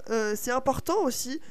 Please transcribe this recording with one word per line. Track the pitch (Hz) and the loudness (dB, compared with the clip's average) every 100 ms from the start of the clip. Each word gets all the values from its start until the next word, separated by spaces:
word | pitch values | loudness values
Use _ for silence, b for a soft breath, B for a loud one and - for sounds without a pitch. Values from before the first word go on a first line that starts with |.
| - | 0
Euh, | 220 214 208 | 0 0 0
c'est | - | 0
important | 254 262 262 - 392 | 0 2 0 2 2
aussi. | 294 - 247 302 B | 2 0 -4 -6 B